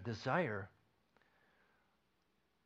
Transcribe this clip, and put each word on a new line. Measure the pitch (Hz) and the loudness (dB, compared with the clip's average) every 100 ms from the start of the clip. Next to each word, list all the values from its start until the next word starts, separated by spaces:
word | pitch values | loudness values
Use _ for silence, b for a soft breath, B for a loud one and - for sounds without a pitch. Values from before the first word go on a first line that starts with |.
desire | 101 110 131 156 135 104 98 - _ _ _ b b b b b b b b b _ _ _ _ _ _ | -4 -4 2 2 2 -2 -6 -14 _ _ _ b b b b b b b b b _ _ _ _ _ _